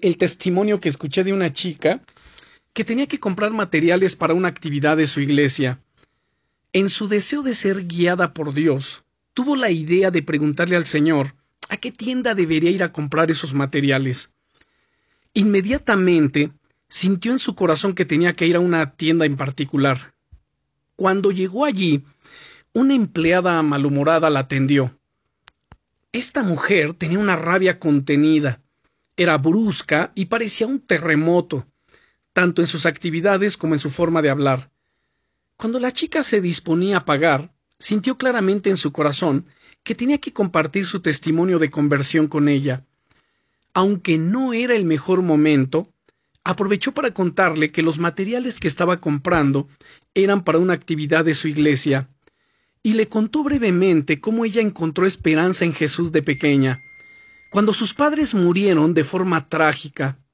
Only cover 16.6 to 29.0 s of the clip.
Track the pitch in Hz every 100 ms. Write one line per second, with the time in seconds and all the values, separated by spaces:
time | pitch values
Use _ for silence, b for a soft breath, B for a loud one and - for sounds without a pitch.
16.6 | _ _ _ - 185 185 226 254 - 190
17.6 | 175 180 196 180 160 156 175 170 170 170
18.6 | 180 165 151 - 156 165 156 135 135 135
19.6 | 139 147 139 131 - _ _ - _ _
20.6 | _ _ _ - 190 190 196 185 185 196
21.6 | 294 196 180 143 B B B B B B
22.6 | B 226 269 269 190 170 165 180 180 165
23.6 | 156 143 143 143 143 165 160 143 135 139
24.6 | 135 143 127 - _ _ _ _ _ _
25.6 | _ - _ _ _ 233 - 294 202 156
26.6 | - 196 147 170 160 185 208 170 170 185
27.6 | 185 - 160 143 139 143 151 156 143 120
28.6 | _ _ _ _